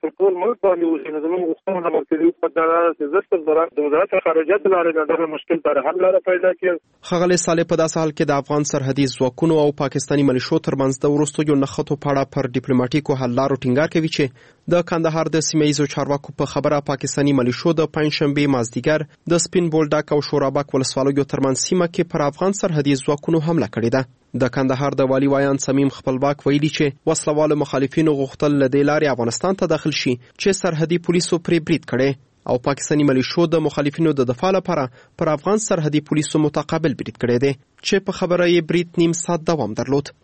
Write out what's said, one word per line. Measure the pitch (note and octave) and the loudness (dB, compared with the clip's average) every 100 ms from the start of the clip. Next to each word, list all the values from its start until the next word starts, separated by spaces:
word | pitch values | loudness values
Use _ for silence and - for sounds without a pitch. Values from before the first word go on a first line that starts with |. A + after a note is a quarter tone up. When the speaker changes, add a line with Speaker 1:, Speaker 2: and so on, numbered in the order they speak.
Speaker 1:
پر | D#3 - | -6 0
ټول | F#3+ F3+ | 0 2
ملک | G3 B3 G3 | -2 0 0
باندې | F3 E3+ | 2 0
وشي. | D#3+ D#3 | -2 -4
نو | D3+ | -6
زموږ | D#3 F#3 E3+ | -4 -2 -2
غوښتنه | D#3+ - F#3 | -4 -4 -4
د | E3+ D#3+ | -2 -2
مرکزي | - D#3+ D#3+ | -2 2 2
حکومت | - E3 C#3+ | 2 -4 0
دا | E3 | 2
ده | E3 E3+ D#3 | 2 2 0
چې | D3 | -2
زر | F3+ G3+ | -2 0
تر | F#3 D#3 | -2 2
زره | D#3 E3 - | 0 0 -2
د | D3 | 0
وزارت | D3+ G3 F#3+ F3+ | 0 2 0 2
خارجه | D#3+ D#3 G3+ | 0 2 0
له | G3+ | 2
لارې | F#3 E3+ D#3 | 2 2 0
نه | D3+ | -2
دغه | E3 D#3+ | -2 -2
مشکل | D#3 - E3 | -6 -4 -2
ته | D3 C#3+ C3+ | 0 0 0
حل | F3 | 0
لاره | F#3 F#3 F#3 | 2 2 0
پیدا | F3+ F#3 F3 | 0 0 0
کړي. | F#3 E3+ _ _ - | -2 -2 _ _ -4
Speaker 2:
ښاغلی | F3 F3+ F3 | 0 2 2
صالح | - E3 E3 | 2 0 0
په | E3 | 0
داسې | D#3+ E3+ | 0 0
حال | D#3+ | -2
کې | D3+ D3+ | -2 0
د | C#3 | 0
افغان | C3 D3 D3 | 0 -2 0
سرحدي | D3 C3+ C3+ C3+ | -2 -2 0 0
ځواکونو | A#2+ C3 B2 E3+ D#3 | 0 -2 0 2 4
او | D3 D3 | 2 0
پاکستاني | C#3 C#3+ - C#3+ C#3 | -2 -4 0 2 2
ملیشو | B2+ B2 E3 E3 | 2 0 -2 0
ترمنځ | C#3 C3+ C3+ | 0 0 0
د | D3 | 0
وروستیو | D3 D3+ - D3+ C#3+ | 2 0 2 2 2
نښتو | C3+ - D3 C#3+ | 2 -2 -4 -2
په | C#3+ | 0
اړه | C#3 C3+ | 0 0
پر | - C3+ | -2 -2
ډیپلوماټیکو | B2+ C3 B2+ B2 D#3 C#3+ C3+ | -4 0 0 2 -2 0 -2
حل | B2+ A#2+ | 0 0
لارو | C3+ C3+ | 0 0
ټینګار | B2+ B2 E3 | 0 0 2
کوي | E3+ D#3+ - | 0 -2 -2
چې | C#3 - - _ - | -4 -4 -20 _ 0
د | F3 E3+ | 0 0
کندهار | E3+ E3 D#3+ D#3 | 0 0 0 0
د | D#3 D3+ | 0 0
سیمه | D#3 D3+ | 2 2
ییزو | D3 C#3+ | 2 -2
چارواکو | - C#3 C#3+ - - | -2 -2 -2 -4 -6
په | C#3+ | -2
خبره | D3+ C#3+ D3 C#3+ | 0 0 0 -2
پاکستاني | C#3 C#3 - C#3+ C#3 | -6 -4 0 2 2
ملیشو | B2 B2 F3 D#3+ | 0 0 0 0
د | D3+ - | -2 0
پنجشنبې | D3+ D3 D3 C#3+ D3 | -2 0 0 2 0
مازدیګر | C3+ A2+ - C3+ D#3 D3+ _ - | 0 -2 -2 0 0 -2 _ -2
د | E3+ - | -2 0
سپین | F#3+ E3+ | 0 0
بولډک | D#3 D3+ D3+ D3+ D3+ | 0 0 0 0 -2
او | C#3+ | 0
شورابک | D3 C#3 C#3 C#3 | 0 0 -2 -2
ولسوالیو | C3+ B2+ - C3+ C#3 C#3 | -2 -2 0 0 0 -2
ترمنځ | C#3 C3+ C3 - | -2 0 -2 0
سیمه | F3+ F3 | 0 0
کې | E3+ E3+ | -2 -4
پر | E3 D3 | -2 -2
افغان | D3 F#3 G3+ | 0 -2 -2
سرحدي | G3 D3+ C#3+ C3+ | -2 0 0 0
ځواکونو | D3 D3 - E3 D#3 | 0 -2 0 0 0
حمله | E3 G#2 | 0 0
کړې | - A2+ C3 | -2 0 0
ده. | C3 _ _ | -2 _ _
د | B2 B2+ | -2 -2
کندهار | B2 C3 C3 C#3 | 0 -2 0 -2
د | C3+ C3+ | 0 0
والي | C3 C#3 | 2 2
ویان | C#3 C#3 C#3 | 2 2 0
صمیم | - C#3 C#3 | 0 0 0
خپلواک | - - C3 C#3 C#3 C#3+ | -2 -4 0 -2 0 0
ویلي | C#3+ D3+ | 0 0
چې | - D3 C#3 - | 0 -2 0 -2
وسلوالو | D#3+ - D3 D3+ D3 | -2 0 0 2 0
مخالفینو | C#3+ C#3 C#3 - D#3 | 0 -2 0 2 2
غوښتل | C#3 C3+ - D3+ | 2 -2 -2 0
له | C#3+ C3 | 2 2
دې | C#3 | 2
لارې | C#3+ D3+ D3+ | 2 2 2
افغانستان | A#2+ A#2 A2+ F3 | 0 -2 -2 -2
ته | F#3+ F3+ | 0 0
داخل | D#3 D#3+ | 0 -2
شي | C#3+ - A#2+ | -4 -4 -4
چې | - - G3+ | -8 -4 -2
سرحدي | F#3+ F#3 D#3 D#3+ E3+ | 0 -2 -2 -2 -2
پولیسو | E3+ F3 - E3+ | 0 -2 0 -2
پرې | E3+ E3+ D#3 | 0 -2 0
برید | D#3 | -4
کړی | - A#2+ C3+ C3 _ _ - | -2 0 0 -2 _ _ -4
او | B2 | -2
پاکستاني | C3 C#3 - D3+ | -2 -4 -2 2
ملیشو | D3 C3 B2+ - E3+ | 2 2 0 0 0
د | E3 | 2
مخالفینو | D3+ - D3 C#3+ D#3+ | 0 -2 -4 0 0
د | C#3 B2 | 0 -2
دفاع | B2 F#3 | 0 0
لپاره | F#3+ F#3 E3 B2+ - _ - | 0 0 -2 -4 -8 _ -4
پر | D#3+ | -2
افغان | D3+ - G#3+ | 0 0 -2
سرحدي | G#3+ F#3 D3+ D3 | 0 -2 0 -2
پولیسو | D3 D3+ D3 D#3 | -2 -4 0 0
متقابل | D3+ D3+ C#3+ D#3+ D#3+ | 0 0 -2 -2 -2
برید | A3 - - | -4 -8 -6
کړی | A#2 A#2+ | 0 2
دی، | C#3 C#3 _ _ | 0 -2 _ _
چې | - G3+ G3 | -2 -2 -2
په | |
خبره | F#3 F3+ F3 F3 | -6 -2 2 2
یې | F3 D#3+ | 2 2
برید | E3+ E3+ - | -2 -2 0
نیم | E3+ | 0
ساعت | E3+ - F3 | 0 -2 -4
دوام | D#3+ E3 G#2+ A2 | -2 -2 -2 -4
درلود. | A#2+ C#3 C#3+ - | -2 -2 -2 -16